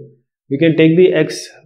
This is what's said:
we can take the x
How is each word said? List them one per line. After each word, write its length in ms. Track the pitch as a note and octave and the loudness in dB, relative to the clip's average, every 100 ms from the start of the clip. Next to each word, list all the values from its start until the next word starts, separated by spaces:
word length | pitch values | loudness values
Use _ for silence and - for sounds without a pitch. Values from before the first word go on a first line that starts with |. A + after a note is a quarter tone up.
| - _ _ _ - | -20 _ _ _ -12
we 80 | C#3+ | -2
can 180 | E3 D3+ | -2 2
take 200 | D#3+ E3 | 2 4
the 180 | F#3 | 2
x 340 | E3 D#3 - - - | 0 -4 -8 -18 -20